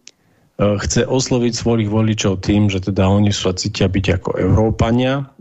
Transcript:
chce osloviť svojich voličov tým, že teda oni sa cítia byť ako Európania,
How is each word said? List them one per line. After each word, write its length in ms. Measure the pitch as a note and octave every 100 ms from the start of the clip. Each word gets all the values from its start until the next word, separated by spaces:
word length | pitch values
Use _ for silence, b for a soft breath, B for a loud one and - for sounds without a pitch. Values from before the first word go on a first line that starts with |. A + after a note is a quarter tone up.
| - _ b b b -
chce 460 | G2+ G2+ - A#2+ A#2
osloviť 480 | B2+ - B2+ A#2+
svojich 340 | A2+ A#2 A#2 G#2
voličov 540 | A2 A2 G#2 G2+ F#2+
tým, 260 | - G2+ G#2
že 140 | F#2+
teda 260 | F#2 G2 F#2+
oni 240 | G2+ G2+
sa 220 | G2 F#2
cítia 340 | F#2 G#2 - F#2+
byť 180 | F#2 F#2 F2+
ako 100 | - -
Európania, 960 | F2+ G#2 A2 G#2+ A#2 A#2+ C3 C#3 C#3 -